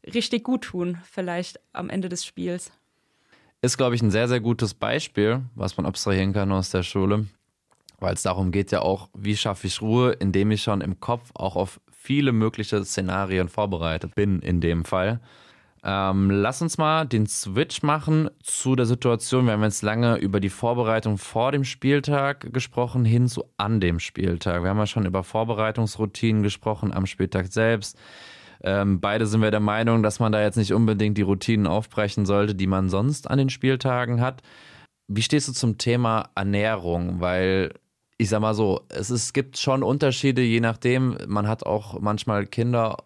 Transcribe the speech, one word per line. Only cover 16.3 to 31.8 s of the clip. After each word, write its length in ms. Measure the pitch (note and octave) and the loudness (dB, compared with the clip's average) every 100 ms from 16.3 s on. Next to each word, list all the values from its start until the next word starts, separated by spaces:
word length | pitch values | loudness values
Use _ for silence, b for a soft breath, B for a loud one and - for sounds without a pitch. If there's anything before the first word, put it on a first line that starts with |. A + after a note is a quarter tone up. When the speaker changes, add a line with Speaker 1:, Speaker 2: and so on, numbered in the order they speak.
Speaker 2:
lass 300 | G2 G2+ C3+ | 4 0 -2
uns 160 | E3 - | -4 0
mal 300 | D#3 D#3+ D3 | 0 0 0
den 200 | A#2 G#2+ | 0 0
Switch 560 | - - F#2+ D#3+ - | -4 -4 -2 -2 -2
machen 480 | D3+ D3+ D3 D#3 D3+ _ | 0 0 2 2 0 _
zu 320 | - - C3 | -8 -4 0
der 120 | B2+ A#2 | 2 2
Situation. 600 | A#2+ B2+ A#2 - B2+ B2 | 2 2 0 2 2 4
Wir 60 | |
haben 100 | G#2 | 4
jetzt 200 | G#2+ G2 | 0 0
lange 340 | G#2 A2 A#2+ A2+ | -2 2 2 2
über 240 | G2 G2 | 0 0
die 80 | F#2+ | -2
Vorbereitung 680 | - A#2 A#2+ A2+ A2+ A2 G2+ | -2 -2 0 2 0 0 -4
vor 340 | - A2+ B2 | -4 0 0
dem 120 | C#3+ | 0
Spieltag 880 | C3 - C3 C#3+ C3+ C#3+ C#3 C#3 - | -4 -2 0 0 2 0 0 -4 -6
gesprochen, 520 | B2 - - A#2+ B2+ | -6 -4 -2 -2 2
hin 240 | A2+ A#2+ B2 | 4 4 4
zu 160 | - - - | 0 -10 -4
an 220 | G2+ A2 | 0 2
dem 200 | F2+ E2+ | 2 0
Spieltag. 640 | - - F#2 E2+ F#2 F2 | -4 -4 -2 0 -2 -2
Wir 80 | F2+ | 0
haben 80 | G2+ | 0
ja 80 | G#2 | -2
schon 200 | - F#2+ | -2 -2
über 160 | F#2+ | -2
Vorbereitungsroutinen 1200 | F2+ A2+ A2+ G#2+ A2 A2 A2 - G#2+ - A2+ A2 | -2 -4 -2 -2 -2 0 -4 -2 -6 0 0 2
gesprochen 500 | G#2 - - G#2+ G#2 | 0 -2 -4 -2 -4
am 140 | - F#2+ | -2 -4
Spieltag 400 | - F#2+ G2+ F#2 | -2 -2 -2 -2
selbst. 440 | A2+ A2+ A2+ G2 - B B B B B B | 0 2 0 -4 -14 B B B B B B
Ähm, 360 | - G2 G2+ F#2 | -2 0 2 0
beide 260 | G2+ G#2+ A2 | 0 0 2
sind 140 | A2 | 2
wir 120 | G#2+ | 2
der 80 | G#2+ | 2
Meinung, 420 | G#2 G#2+ A2+ A2+ | 2 2 2 4
dass 160 | G#2+ - | 2 2
man 140 | A2+ | 0
da 100 | G#2+ | 2
jetzt 140 | G#2 G#2+ | 2 2
nicht 160 | G2+ | 2
unbedingt 440 | G2 A2 G#2 G#2+ G#2 | 4 4 2 0 2
die 60 | |
Routinen 460 | F#2+ G2 - A2 F#2+ | 2 0 2 2 2
aufbrechen 580 | G2 | 0